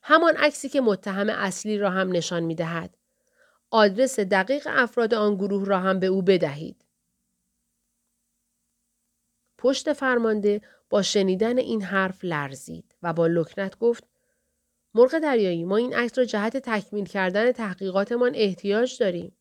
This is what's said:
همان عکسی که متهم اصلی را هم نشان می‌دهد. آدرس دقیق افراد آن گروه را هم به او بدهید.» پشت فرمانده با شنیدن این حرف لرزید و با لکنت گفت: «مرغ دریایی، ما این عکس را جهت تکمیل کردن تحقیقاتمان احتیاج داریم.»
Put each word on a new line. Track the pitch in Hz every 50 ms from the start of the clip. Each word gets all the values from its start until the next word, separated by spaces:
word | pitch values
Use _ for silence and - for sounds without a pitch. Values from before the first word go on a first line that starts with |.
| _
همان | - 302 330 339 330 302
عکسی | - - 302 285 - - 269
که | - 285
متهم | 254 226 196 185 - 208 190 196 202 214
اصلی | - 208 202 190 185 - - 214 214
را | 202 208 196
هم | 185 190 190 185
نشان | 180 170 165 - 180 170 170
می‌دهد. | 165 165 165 165 165 170 165 175 185 _ _ _ _ _ _ _ _ _ _ _ _ _ _ _ _
آدرس | - 226 214 208 190 214 269 262 262 -
دقیق | 202 185 202 190 190 190 269 294 285 -
افراد | - 277 247 233 - 247 233 214 233
آن | 220 208 208 208
گروه | 185 196 196 202 196 196
را | 196 202 185
هم | 185 190 190 190
به | 180
او | 190 190 196
بدهید.» | 185 190 190 170 170 147 139 147 165 - - _ _ _ _ _ _ _ _ _ _ _ _ _ _ _ _ _ _ _ _ _ _ _ _ _ _ _ _ _ _ _ _ _ _ _ _ _ _ _ _ _ _ _ _ _ _ _ _ _ _ _ _ _ _ _ _
پشت | - - 254 277 - - 311 285
فرمانده | - 269 262 247 240 233 220 214 214 196 208 208 214 - - _ _ _ _
با | - 202
شنیدن | 185 - - 208 190 190 185 185 220 226 247
این | 254 - - 233 220
حرف | 190 180 196 196 190 190 190 _ -
لرزید | 180 165 147 143 135 139 135 - - 165 165 - _ _ _ -
و | 170 160
با | 170 165
لکنت | 165 170 165 160 - - 196 196 190 -
گفت: | _ 226 233 233 - _ _ _ _ _ _ _ _ _ _ _ _ _ _ _ _ _ _ _
«مرغ | 220 240 254 311 330
دریایی، | 320 302 262 233 202 185 175 170 165
ما | 180 196
این | 220 240 254 -
عکس | - 240 233 -
را | 262 254
جهت | 214 - 208 202 226 226
تکمیل | 269 262 240 226 208 202 - 208 208 196
کردن | - - 202 190 185 180 202 226 247
تحقیقاتمان | 247 240 226 196 180 - 196 190 180 196 202 202 240 240 247 247 240
احتیاج | 220 220 196 180 - - 202 196 220 247 254 254 -
داریم.» | 233 190 175 170 175 190 _ _